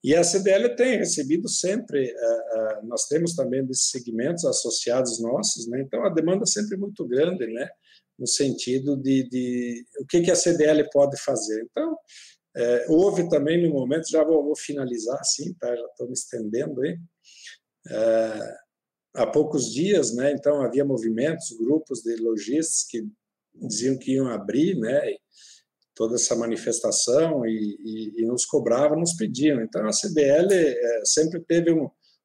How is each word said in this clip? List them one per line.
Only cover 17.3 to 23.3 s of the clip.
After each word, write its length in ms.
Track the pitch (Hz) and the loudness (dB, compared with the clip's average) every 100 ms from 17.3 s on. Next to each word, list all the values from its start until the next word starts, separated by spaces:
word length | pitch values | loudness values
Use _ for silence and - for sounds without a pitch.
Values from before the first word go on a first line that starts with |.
| - - - _ _ - | -20 -20 -20 _ _ -10
Eh, 680 | 110 113 113 110 107 - - _ _ _ _ _ - | -2 2 2 0 -4 -10 -14 _ _ _ _ _ -2
há 100 | 117 | 2
poucos 440 | 147 143 147 110 | 2 2 0 -2
dias, 440 | 120 185 190 127 117 | -2 2 2 2 0
né? 160 | 139 | 0
Então, 320 | 143 143 147 | 2 2 2
havia 200 | 123 127 | 0 0
movimentos, 720 | 139 123 113 113 147 160 - 113 | 0 0 0 0 0 -2 -8 -4
grupos 420 | 117 156 - 127 | 0 0 0 -6
de 140 | 113 113 | -4 -2
lojistas 720 | 113 110 104 147 160 - - | -2 -2 -2 -2 0 -4 -4
que 180 | 117 107 _ _ | -6 -8 _ _